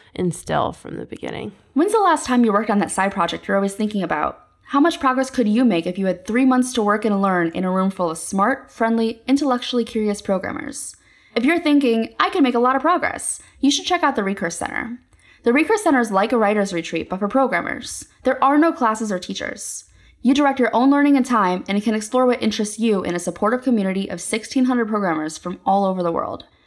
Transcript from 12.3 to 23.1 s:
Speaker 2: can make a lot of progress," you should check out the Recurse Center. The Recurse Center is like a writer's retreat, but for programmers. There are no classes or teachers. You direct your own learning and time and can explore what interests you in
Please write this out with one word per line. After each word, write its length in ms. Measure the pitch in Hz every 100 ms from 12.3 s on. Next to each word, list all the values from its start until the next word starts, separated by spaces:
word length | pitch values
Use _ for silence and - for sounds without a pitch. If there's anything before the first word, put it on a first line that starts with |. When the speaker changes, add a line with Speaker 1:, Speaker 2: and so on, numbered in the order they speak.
Speaker 2:
can 120 | 381
make 120 | 262
a 40 | 240
lot 160 | 247
of 80 | 262
progress," 580 | 294 349 - - - - - -
you 100 | 269
should 140 | 330
check 180 | 370 349
out 140 | 302 254
the 80 |
Recurse 320 | 196 202 170 -
Center. 420 | - - 226 247 _ _ _ _
The 80 | 233
Recurse 300 | 262 311 415
Center 180 | 359 269
is 100 | 226
like 220 | 190 226
a 60 | 240
writer's 340 | 202 208 202
retreat, 360 | 170 165 165 160
but 120 | 190
for 80 | 202
programmers. 800 | 262 254 - - - - - - _
There 180 | 254 262
are 160 | 269 294
no 140 | 330
classes 400 | 320 233 220 220
or 60 | 185
teachers. 640 | - 190 - - - - - _ - _
You 140 | 233
direct 240 | 285 285 262
your 160 | 240
own 160 | 220 262
learning 260 | 285 285 277
and 80 |
time 380 | 247 240 190 185 -
and 120 | 202
can 140 | 220
explore 320 | 214 214 254 254
what 160 | 233
interests 380 | 214 208 208 -
you 240 | 226 196
in 100 | -